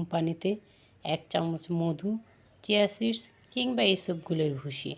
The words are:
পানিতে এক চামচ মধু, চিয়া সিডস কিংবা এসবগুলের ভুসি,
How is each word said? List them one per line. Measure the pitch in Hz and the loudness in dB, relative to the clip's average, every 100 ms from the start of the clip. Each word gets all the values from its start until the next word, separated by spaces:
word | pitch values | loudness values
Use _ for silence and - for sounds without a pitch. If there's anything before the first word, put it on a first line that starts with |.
পানিতে | 170 170 160 165 190 214 - - - _ | 0 0 0 0 -2 -2 -6 -20 -20 _
এক | - 165 - | -6 -6 -2
চামচ | 170 165 160 - | -2 -2 -4 -2
মধু, | 170 165 151 196 220 - - - _ | 0 0 0 -2 -4 -8 -20 -20 _
চিয়া | - 208 202 | 2 4 4
সিডস | - 226 226 - - - | 2 -2 0 -2 -8 -8
কিংবা | 254 247 240 | -2 0 4
এসবগুলের | 208 185 - 170 - 160 151 | 4 4 2 -4 -2 0 0
ভুসি, | 135 143 135 143 | -2 -6 -8 -8